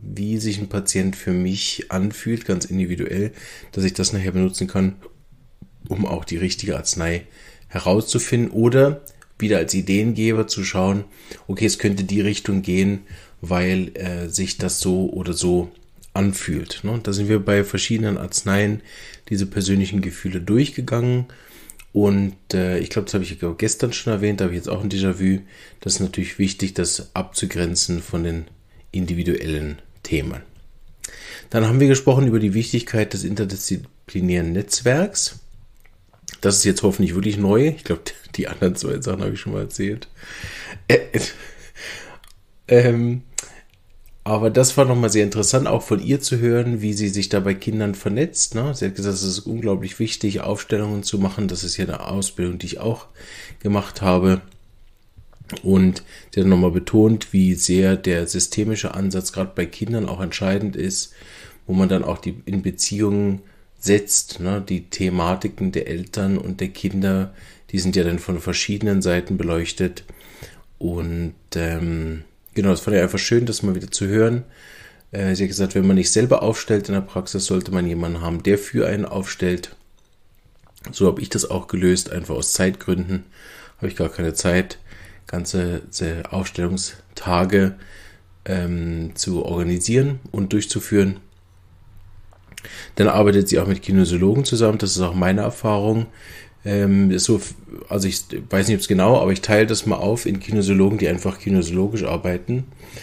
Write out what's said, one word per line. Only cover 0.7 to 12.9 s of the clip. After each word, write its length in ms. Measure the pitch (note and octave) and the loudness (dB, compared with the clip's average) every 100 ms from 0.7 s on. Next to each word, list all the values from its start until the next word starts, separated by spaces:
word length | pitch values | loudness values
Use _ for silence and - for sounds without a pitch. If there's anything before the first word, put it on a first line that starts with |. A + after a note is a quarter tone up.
| G2+ F#2+ F#2+ F#2+ F#2+ | -4 -2 0 0 -2
für 160 | - | -2
mich 540 | F2+ F#2 F#2+ - - - | 0 0 -2 -4 -6 -4
anfühlt, 540 | F#2 G2+ - A#2 A#2 | -2 -2 -4 -4 -4
ganz 220 | - F#2 - | -2 -4 -2
individuell, 680 | F#2 F2 F2 F2+ F#2+ A2 - - - - | -2 -2 -2 -4 -2 -4 -6 -20 -20 -10
dass 100 | G2 | -2
ich 120 | F#2+ | -2
das 180 | - F2+ | 0 -4
nachher 180 | G2+ F#2+ | -2 -2
benutzen 380 | F#2 F#2 - F#2+ | 0 0 -2 -4
kann, 280 | G2 F#2+ F#2+ - - - - - - - - - | 0 0 -2 -18 -20 -20 -20 -20 -20 -20 -18 -8
um 180 | G2 G2+ | -4 -2
auch 180 | E2 | -4
die 120 | - E2+ | -6 -4
richtige 400 | F#2 - G2 D2 | -4 -4 -4 -4
Arznei 500 | - F2+ E2 E2+ - - - - - | -4 -2 -2 -2 -6 -20 -20 -20 -10
herauszufinden 840 | - F#2 G2+ A2 A#2+ - A#2+ A#2 | -2 2 2 2 -2 0 0 0
oder 500 | A2 A#2 C3 C#3+ D3 - - - - | 2 4 6 4 2 -12 -20 -18 -4
wieder 200 | G#2+ F#2+ | 0 2
als 160 | E2 | 2
Ideengeber 720 | F#2+ F#2 G2 A2+ A2 A2+ A2 G#2+ | -2 2 2 2 2 2 2 0
zu 180 | - | -2
schauen, 400 | F#2+ F#2 F#2+ G2 G2+ - - - - | -2 0 2 0 -4 -16 -20 -18 -8
okay, 200 | G2 G#2+ | -2 0
es 120 | - | 2
könnte 260 | G#2 G2 | 0 0
die 160 | F#2 G2 | 0 0
Richtung 420 | G2+ G#2 - G2 | 0 -2 -2 -2
gehen, 380 | F#2 F#2 G2 | 0 2 2